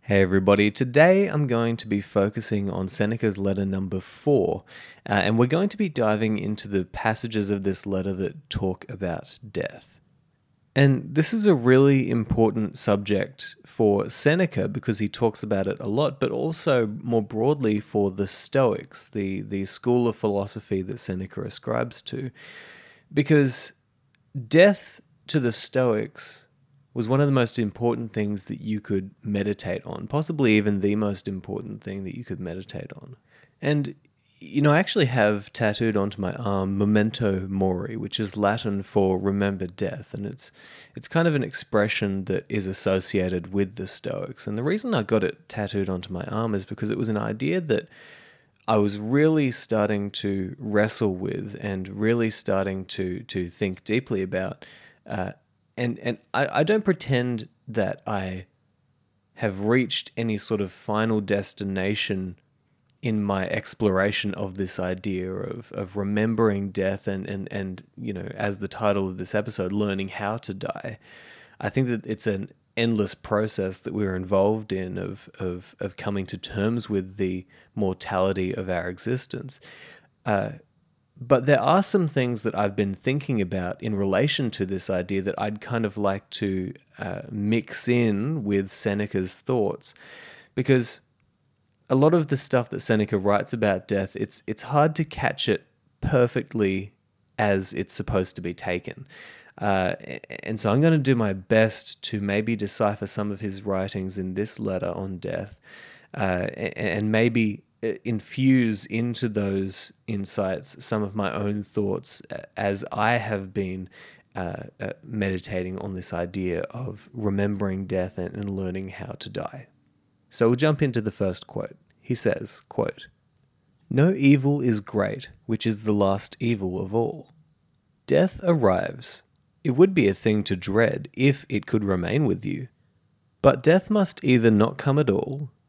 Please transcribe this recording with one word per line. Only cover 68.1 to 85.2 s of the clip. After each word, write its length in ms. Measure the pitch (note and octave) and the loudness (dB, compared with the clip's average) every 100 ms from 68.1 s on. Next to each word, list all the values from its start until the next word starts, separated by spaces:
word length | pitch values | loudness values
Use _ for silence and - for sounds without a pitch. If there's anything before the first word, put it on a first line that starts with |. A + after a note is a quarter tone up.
know, 160 | F#2+ G2 | -8 -8
as 240 | G2 G#2 G2 | -4 -4 -4
the 80 | G2 | -6
title 420 | - G#2+ G2+ F#2+ | -2 2 2 0
of 100 | F#2+ | -4
this 180 | F2+ G#2 | -4 -2
episode, 340 | G#2+ A2 F#2 | -2 -2 -2
learning 380 | G2+ G#2 G2 F#2+ | 0 0 -2 -4
how 280 | - G2+ A2+ | -4 -4 -4
to 140 | - | -6
die. 460 | G2 - - - - - - - - - _ | -8 -6 -6 -8 -12 -18 -20 -20 -20 -20 _
I 80 | G#2 | -4
think 180 | C3 B2+ | 0 0
that 180 | A#2 | 0
it's 220 | - G#2+ - | -2 -4 -2
an 240 | G2 G2 _ _ - | -2 -4 _ _ -2
endless 380 | A#2 A2 G2 | 0 2 0
process 640 | - - G#2 A2 - F#2+ F#2 | -2 -2 0 0 -2 -2 -2
that 160 | - | -4
we're 220 | G#2+ G2+ F#2 | -2 -2 -2
involved 560 | F#2 G2 G2 A2 G#2+ | 0 2 4 2 -2
in 260 | F#2 F#2 F#2 | -6 -4 -6
of, 320 | F#2+ G2+ - - | -8 -10 -16 -8
of, 380 | F#2 F2+ - - | -6 -6 -12 -10
of 180 | G2+ - | -10 -6
coming 300 | - G2+ F#2 | -6 -4 -6
to 100 | F#2 | -8
terms 540 | - G#2 G2+ A#2 A2 | -8 -2 0 0 -2
with 280 | G#2 F#2+ F#2+ | -2 -2 -4
the 280 | F#2+ F#2 F2+ _ _ - | -4 -4 -10 _ _ -4
mortality 760 | G2 F#2 - F#2+ F#2+ G2 F#2 | -2 -2 -2 0 2 2 -2
of 160 | G2 F#2+ | -4 -4
our 200 | F2+ F2 | -4 -4
existence. 720 | F#2 A2+ B2+ - - C3+ - - - - - _ _ - | -6 -4 -4 -4 -8 -10 -14 -16 -20 -20 -20 _ _ -2
Uh, 280 | G2+ G#2 - _ _ _ _ _ - | 0 0 -8 _ _ _ _ _ -18
but 260 | A#2+ C3 C3 | 2 2 6
there 140 | C#3+ | 4
are 220 | C3 F3 | 6 4
some 240 | G3 G3+ E3 | 4 2 2
things 380 | C3+ B2 A#2 | 0 0 0
that 100 | A2+ | -2
I've 220 | F#2+ G#2 G2 | 0 -2 0
been 180 | G2+ | -2
thinking 460 | G2 - C#3 C#3 B2 | -2 -2 -2 -2 -2
about 420 | F#2 F#2+ F2+ - | 0 -2 -4 -6
in 140 | A#2 G2+ | -4 -2
relation 560 | G2 F#2+ C#3+ - B2+ | 2 4 2 2 -2
to 120 | - | -2
this 240 | F#2 F#2+ - | -4 -4 -2
idea 320 | F#2 F2+ G2 | -2 0 -2